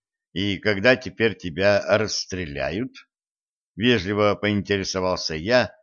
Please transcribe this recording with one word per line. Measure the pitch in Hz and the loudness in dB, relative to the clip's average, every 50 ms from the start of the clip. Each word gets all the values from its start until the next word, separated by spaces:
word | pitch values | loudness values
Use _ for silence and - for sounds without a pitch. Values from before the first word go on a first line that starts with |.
| _ _ _ _ _ _ | _ _ _ _ _ _
и | - 90 98 101 95 80 | -6 -4 -2 -2 -2 -2
когда | - 107 101 98 101 123 131 | 0 0 0 4 4 4 4
теперь | 127 - 92 - - 110 110 92 | 4 0 -8 -4 0 0 0 0
тебя | - - 92 73 82 98 104 101 98 - 87 101 107 | -2 -10 -8 -2 0 2 2 2 2 2 2 2 2
расстреляют?» — | 107 92 - - - - 92 90 90 73 71 69 67 73 85 104 131 135 - - - _ _ _ _ _ _ _ _ _ _ _ _ _ - | 0 -2 -6 -8 -8 -8 -8 -8 -8 -8 -6 -6 -6 -4 -4 -6 -6 -8 -10 -16 -20 _ _ _ _ _ _ _ _ _ _ _ _ _ -6
вежливо | - 110 123 120 104 85 98 104 104 104 104 95 | 0 2 2 2 2 0 -2 0 2 2 2 2
поинтересовался | - 104 104 104 101 87 - 101 98 90 - - 95 92 92 90 90 - - 80 | 2 0 0 0 0 0 0 -2 -2 -2 -4 -4 -2 -2 -2 -4 -4 -4 -6 -6
я, | 78 82 107 123 127 110 - - _ | -6 -2 2 2 2 2 0 -6 _